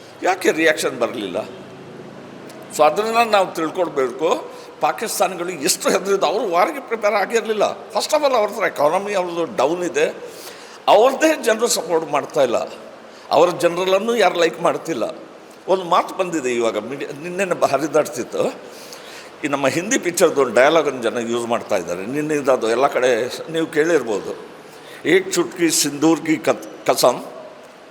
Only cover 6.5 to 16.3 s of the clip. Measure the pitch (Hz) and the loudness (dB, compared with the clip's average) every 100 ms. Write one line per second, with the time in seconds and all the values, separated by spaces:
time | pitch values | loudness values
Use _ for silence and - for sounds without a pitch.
6.5 | 170 339 294 - 226 208 214 190 226 214 | 2 2 0 -6 -2 0 0 0 0 0
7.5 | 214 135 - - 202 262 302 294 247 208 | 0 0 -2 -6 -4 0 2 2 2 0
8.5 | 226 175 - 147 180 202 202 180 170 160 | 0 -2 2 2 2 0 -2 -2 -2 -2
9.5 | 101 131 175 175 139 175 - - - - | 0 0 0 -2 0 0 -2 -14 -16 -16
10.5 | - - - - 185 247 262 311 302 233 | -16 -18 -4 4 6 6 4 2 2 0
11.5 | 220 233 196 170 165 160 147 127 156 131 | 0 0 0 0 -2 0 -2 0 2 2
12.5 | 208 - - - - - - - 120 175 | 2 -2 -10 -18 -20 -20 -20 0 4 4
13.5 | 156 170 170 185 190 220 233 180 175 170 | 4 0 0 0 2 2 2 2 4 0
14.5 | 170 170 143 - 143 95 - - - - | 2 -2 -2 -4 -4 -4 -6 -16 -20 -20
15.5 | - - 190 170 - - - 180 | -14 -2 -2 2 2 2 -4 -4